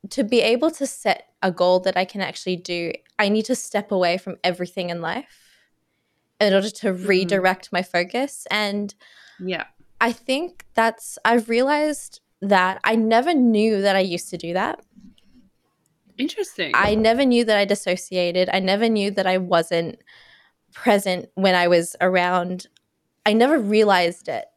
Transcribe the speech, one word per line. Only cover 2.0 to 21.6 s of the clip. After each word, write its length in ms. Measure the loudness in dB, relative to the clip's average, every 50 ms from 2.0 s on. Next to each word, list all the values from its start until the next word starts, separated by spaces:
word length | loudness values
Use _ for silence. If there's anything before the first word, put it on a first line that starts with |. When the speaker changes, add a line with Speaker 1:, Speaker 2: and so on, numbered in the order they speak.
| -2
Speaker 1:
can 160 | -2 -4 -6
actually 340 | -6 -6 -8 -8 -6 -6 -6
do, 360 | -6 -6 -8 -6 -6 -6 -6 -8 -10 _ _ _ -2
I 100 | 0 2
need 160 | 2 0 0
to 80 | -2 -4
step 380 | -6 -6 -6 -6 -6 -4 -2
away 240 | -2 0 0 0 0
from 220 | -2 -4 -10 -12 -4
everything 460 | -4 -4 -2 -2 -8 -8 -8 -8 -8 -6
in 140 | -8 -6
life 560 | -6 -6 -8 -8 -10 _ _ _ _ _ _ _ _ _ _ _ _ _ _ _ _ _ _ _ _ _ _ _
in 140 | 0 2 4
order 160 | 2 2 0
to 240 | -8 -6 -4 -4 -4
Speaker 2:
Mm. 120 | -4 -2
Speaker 1:
redirect 640 | 0 2 2 2 0 0 2 2 0 0 0 -6 -6
my 100 | -6 -6
focus. 640 | -6 -2 -2 -2 -2 -2 -4 -4 -4 -4 -8 -14 -8 -6
And 440 | -4 -2 -2 -2 -4 -4 -6 -8 -10 _ -20 -20 -20 -20 -20 -20 -20 _
Speaker 2:
Yeah. 280 | -8 -8 -6 -8 -8 -12 _ _ -20 _ _ -2
Speaker 1:
I 120 | -2 -2
think 520 | -2 -4 _ -4 -4 -4 -4 -8 -10 -18 -20 -6
that's, 460 | -2 0 0 0 0 -4 -14 -18 -18 -4 _
I've 240 | 2 2 2 2 0
realized 680 | -2 0 0 0 0 0 0 -2 -4 -6 -12 -18 -20 -20 _ _ _ _
that 400 | -2 2 2 4 4 2 -2 -2 -2
I 120 | 0 0
never 380 | 2 2 4 4 2 4 2 2
knew 480 | 4 4 4 4 4 2 2 2 2
that 140 | 2 2 2
I 40 | 2
used 300 | 0 0 -2 -6 -8 -10
to 80 | -12 -10
do 160 | -8 -6 -4
that. 260 | -4 -4 -4 -6 -8 _ _ _ -20 -20 -20 _ _ _ _ _ -20 _ _ _ _ _ _ _ _ _ _ _ _ _ _ _
Speaker 2:
Interesting. 560 | -6 -6 -6 -4 -6 -8 -8 -6 -8 -6 -2 0
Speaker 1:
I 200 | 2 2 2 2
never 300 | 2 4 2 4 4 4
knew 200 | 4 4 2 2
that 100 | 2 2
I 80 | 2 2
dissociated. 840 | 2 0 -2 -2 -4 -4 -4 -4 -6 -2 -2 -2 0 2 0 0 2
I 60 | 0 -2
never 300 | 0 0 0 2 2 0
knew 200 | 2 0 0 -2
that 140 | -2 -2 0
I 120 | 0 0 0
wasn't 600 | 0 2 2 2 2 2 -2 -2 -2 -4 -8 _ _ _ -20 -20 -20 -20 -20 _ _ _ _ _ _ _
present 580 | _ -4 2 2 2 2 2 -2 -4 -4 -6 -10 _
when 200 | 0 2 4 4
I 120 | 4